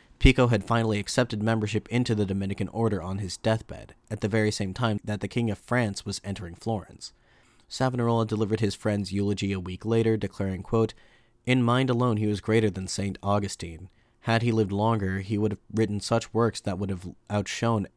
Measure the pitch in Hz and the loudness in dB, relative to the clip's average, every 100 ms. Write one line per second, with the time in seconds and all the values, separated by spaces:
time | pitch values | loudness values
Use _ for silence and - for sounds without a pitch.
0 | _ - - 127 120 113 95 117 113 104 | _ -4 0 2 4 2 0 0 0 -2
1 | 101 - 123 107 107 113 107 104 - 120 | -2 -2 -2 -2 0 0 0 -4 -2 -2
2 | 123 110 98 98 98 101 95 - 113 101 | 0 0 0 -2 -4 -4 -6 0 0 0
3 | 85 98 101 - 113 110 - - - - | -4 -6 -6 -4 0 0 -2 -14 -16 -20
4 | _ 107 107 110 107 - 95 90 120 104 | _ -4 0 2 2 0 -4 -2 0 0
5 | - 104 101 - 117 104 - 123 113 98 | -2 -4 -2 -2 -2 -4 -2 0 0 -4
6 | - 98 - 95 90 85 - 110 85 - | -8 -8 -6 -8 -8 -8 -4 -4 -6 -16
7 | - _ _ _ _ _ _ - 131 127 | -20 _ _ _ _ _ _ -2 0 2
8 | 117 117 110 110 107 107 110 - 110 101 | 2 4 2 0 2 2 0 0 0 0
9 | 92 98 101 101 98 98 90 92 107 113 | 0 0 0 0 0 -2 -6 -8 0 4
10 | 113 110 98 - 98 95 - 113 110 - | 4 2 0 -4 -4 -4 0 2 2 -2
11 | - _ _ _ - 127 117 123 131 120 | -20 _ _ _ 0 2 4 4 4 2
12 | 123 107 107 104 - 113 110 92 92 - | 2 2 2 0 2 4 4 0 -6 -4
13 | 98 - 101 101 98 - 85 82 92 _ | -4 -4 0 0 0 -6 -10 -10 -16 _
14 | _ _ - 113 117 110 104 101 110 113 | _ _ 0 0 2 2 2 2 2 2
15 | 95 95 95 104 107 104 _ 107 110 104 | 0 -2 -2 0 0 -2 _ 0 0 0
16 | - 117 - 110 117 - - 92 98 95 | 0 0 0 0 0 0 -6 -4 -4 -4
17 | 90 - _ 104 95 - 117 113 95 | -8 -14 _ -2 -2 0 2 2 0